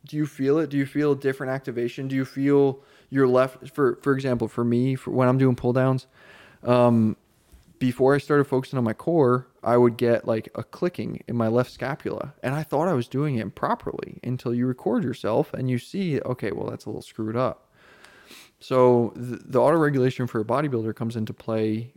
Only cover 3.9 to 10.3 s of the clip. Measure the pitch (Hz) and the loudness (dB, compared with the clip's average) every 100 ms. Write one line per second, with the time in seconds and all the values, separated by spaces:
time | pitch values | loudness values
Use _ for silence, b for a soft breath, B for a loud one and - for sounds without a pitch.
3.9 | 120 143 131 135 123 110 - 120 120 131 | 0 -2 0 0 -2 -2 -2 0 2 0
4.9 | 131 - 123 127 131 131 120 123 123 131 | -2 -4 0 2 4 4 2 0 2 2
5.9 | 131 - B B B B B 120 123 120 | 0 -4 B B B B B 0 4 6
6.9 | 117 110 - _ _ _ - _ _ 127 | 6 2 0 _ _ _ -20 _ _ -4
7.9 | 123 131 143 - 147 135 131 131 135 117 | 2 2 2 2 2 2 0 -2 -2 -2
8.9 | 110 - 170 131 123 - _ - 120 123 | -2 -2 4 4 2 -2 _ 0 4 4
9.9 | 117 120 117 - | 4 2 2 0